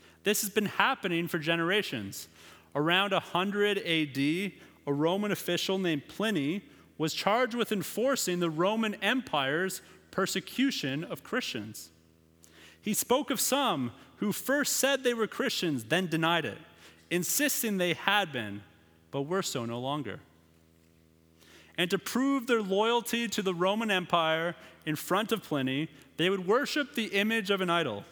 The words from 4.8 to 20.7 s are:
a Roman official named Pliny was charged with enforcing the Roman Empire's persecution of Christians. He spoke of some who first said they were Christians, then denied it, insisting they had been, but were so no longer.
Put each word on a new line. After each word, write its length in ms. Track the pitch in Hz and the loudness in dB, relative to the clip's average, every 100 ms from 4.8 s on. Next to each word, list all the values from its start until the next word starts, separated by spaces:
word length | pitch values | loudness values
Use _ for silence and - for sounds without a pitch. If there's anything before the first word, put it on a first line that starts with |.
| - | -4
a 60 | |
Roman 400 | 143 160 190 208 | 0 2 2 0
official 460 | 185 - 175 - 190 | -2 0 -2 0 0
named 320 | 180 151 - | 2 0 -2
Pliny 520 | - 214 190 139 196 - - - - | -4 0 0 0 -2 -6 -20 -14 -4
was 160 | 156 | -4
charged 400 | - - 220 254 | 0 2 2 2
with 180 | 240 220 | 0 -2
enforcing 680 | 208 - - 254 269 - 180 | -2 -2 -2 0 0 0 0
the 80 | 175 | 0
Roman 460 | 156 185 220 220 185 | 2 2 2 0 -2
Empire's 840 | 196 262 - 147 135 151 190 - - - - | 0 0 0 0 0 0 -2 -6 -12 -20 -10
persecution 920 | - 190 196 - - 269 - 139 135 180 | -4 -2 -2 -4 0 0 0 -4 -4 -6
of 180 | 185 | -10
Christians. 680 | - 240 - 120 104 110 - - _ _ _ _ - - - - | -6 -4 -4 -6 -8 -12 -16 -20 _ _ _ _ -20 -20 -20 -10
He 120 | - | -4
spoke 380 | 208 - 254 294 | 0 2 2 2
of 80 | 262 | 0
some 540 | - 269 262 160 123 - - - | 2 2 2 2 -2 -6 -16 -4
who 160 | 208 | -2
first 420 | - - 285 269 - | -2 0 2 2 2
said 280 | 262 277 | 2 2
they 100 | 262 | 0
were 140 | 233 214 | 0 -2
Christians, 580 | - 254 - 180 135 110 | -2 -2 0 0 -2 0
then 220 | 170 185 | 0 2
denied 360 | 160 165 170 | 0 2 2
it, 140 | 139 98 - - - - - | 0 -8 -14 -20 -20 -18 -4
insisting 680 | 170 175 - 285 - 233 196 | -2 0 0 0 0 -2 0
they 160 | 180 | 0
had 400 | 160 - 208 185 | 0 2 2 0
been, 280 | 131 107 101 104 - _ _ _ | -4 -6 -8 -12 -20 _ _ _
but 120 | 139 | -6
were 200 | 139 190 | -2 -2
so 240 | 180 139 117 | -2 -4 -4
no 140 | 117 | -4
longer. 400 | 127 147 117 92 - - _ _ _ | -4 -4 -6 -10 -14 -20 _ _ _